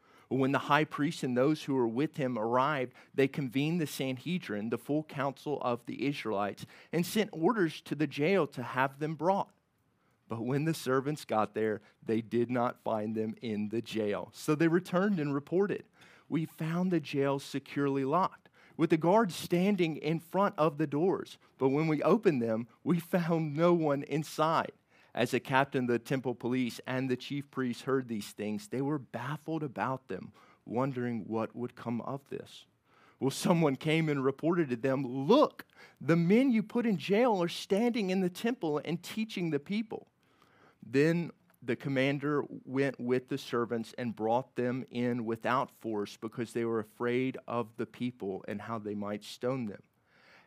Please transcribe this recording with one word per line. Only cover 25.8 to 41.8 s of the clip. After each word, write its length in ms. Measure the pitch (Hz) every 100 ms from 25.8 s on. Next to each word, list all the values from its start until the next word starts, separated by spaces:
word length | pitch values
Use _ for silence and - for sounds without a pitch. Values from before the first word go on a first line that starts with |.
of 40 | 123
the 100 | 120
temple 360 | - 135 127
police 460 | 120 120 127 120 - -
and 240 | 131 131
the 80 | 123
chief 320 | - 143 139
priests 320 | 131 127 113
heard 260 | - 135 127
these 240 | 110 104
things, 360 | - 104 104 -
they 120 | 123
were 180 | 139 151
baffled 640 | 117 113 127 151 - 160
about 460 | 147 98 113 131 -
them, 240 | 95 - - - _
wondering 600 | - 110 135 123 120 117 87
what 280 | 110 107
would 200 | 127 120
come 260 | - 117 117
of 260 | - 135 -
this. 340 | - - - - _ _ _ _ -
Well, 100 | 131
someone 460 | - - 170 151 131
came 320 | 156 160 156
and 160 | 143
reported 460 | 131 135 156 180 143
to 60 | 120
them, 300 | 135 131 127
"Look, 600 | 135 143 269 - - - - - -
the 160 | 139 170
men 340 | 170 220 277
you 120 | 220
put 240 | - 240 233
in 100 | 170
jail 460 | 135 196 247 196
are 60 | 170
standing 600 | - - 196 240 233 185
in 120 | 190
the 100 | 180
temple 500 | 180 233 254 160 147 143
and 160 | 175
teaching 480 | - 220 220 196 170
the 100 | 143
people." 480 | 147 208 214 - - _ _ _ _ _ - _
Then 480 | - 131 156 170 156 - _ _
the 140 | 123
commander 720 | 117